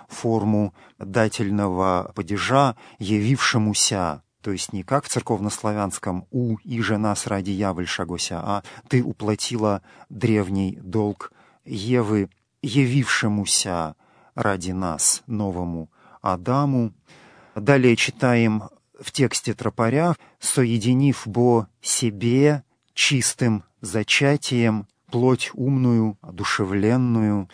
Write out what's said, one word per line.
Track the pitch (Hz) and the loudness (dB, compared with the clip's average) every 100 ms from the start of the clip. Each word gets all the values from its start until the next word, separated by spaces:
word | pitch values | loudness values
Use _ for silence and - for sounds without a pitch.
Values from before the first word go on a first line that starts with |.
| - | -20
форму | - 117 113 104 104 104 - - - | -6 -2 0 2 0 0 -6 -20 -16
дательного | 95 117 110 - 101 104 101 90 95 90 95 | -4 0 0 0 -2 0 0 0 2 0 -2
падежа | - 85 101 85 135 139 113 - - | -8 -6 -4 2 4 2 0 -12 -10
«явившемуся», | 95 107 110 135 - 113 107 101 - 101 85 73 - _ | -2 0 2 0 2 2 0 0 0 0 -2 -4 -12 _
то | 107 | -8
есть | 92 - | -6 -6
не | 98 | -10
как | 90 139 | -2 -2
в | - | 0
церковнославянском | 123 113 107 104 - 110 104 98 - 107 92 - | -4 -2 -2 -2 -4 -4 -2 -4 -4 -6 -6 -4
«у | 127 120 107 | -4 -2 -4
иже | - 117 110 107 | -4 -4 0 0
нас | 107 101 - | 0 -2 -4
ради | 98 95 | -4 -4
явль | 95 98 87 87 | -2 -2 -2 -4
шагося», | - 85 87 - 85 | -6 -6 -6 -6 -6
а | 98 101 - - - | -4 -6 -8 -18 -2
«ты | 127 | 0
уплатила | 120 - 104 104 - 120 107 98 - - - | 0 -4 -2 -2 -4 -2 0 0 -6 -20 -20
древний | 104 113 107 92 98 95 - | -2 0 2 0 -2 -2 -6
долг | 92 110 104 - - _ _ _ | -6 -2 -2 -4 -12 _ _ _
Евы | - 104 107 123 107 107 95 _ _ _ | -12 -8 0 0 2 0 -2 _ _ _
явившемуся | - 143 127 135 117 - 113 104 95 - 101 85 80 - _ _ _ - | -2 2 2 2 2 0 0 0 0 -2 -2 -4 -4 -8 _ _ _ -4
ради | 104 95 90 | -2 -2 -4
нас | 92 90 76 - - - | -4 -4 -2 -2 -2 -4
новому | 107 98 87 87 82 80 _ - - | -4 -4 -4 -6 -6 -10 _ -20 -6
Адаму». | 98 90 90 135 143 127 113 - _ - - - - - | -4 -2 0 0 2 0 -2 -6 _ -20 -20 -20 -16 -2
Далее | 104 139 123 113 | 4 6 6 4
читаем | - - 127 120 113 107 98 - _ - | 0 0 2 4 2 0 -4 -16 _ -18
в | - | -8
тексте | - 123 - - | -2 0 0 -6
тропаря: | 101 107 - 113 139 170 156 - _ | -4 -4 0 2 2 2 -2 -8 _
«Соединив | - - 120 117 113 127 139 123 113 | -2 2 2 2 2 4 4 2 -2
бо | 107 123 117 - _ | 2 4 4 0 _
себе | - - 117 101 117 127 147 143 - _ _ | -6 -2 -2 -2 0 4 4 2 -4 _ _
чистым | - - 139 - - 123 104 - _ | -2 0 2 0 0 0 0 -4 _
зачатием | 110 110 107 - 139 147 - 123 117 107 - _ _ | -6 -4 0 2 2 2 0 2 2 0 -4 _ _
плоть | 120 127 123 - | 2 4 2 0
умную, | - 127 135 127 117 110 104 | -4 0 2 4 4 2 -4
одушевленную, | - 92 101 - 95 101 107 127 123 113 107 104 92 | -12 -8 -4 -2 0 2 4 4 2 2 2 0 -4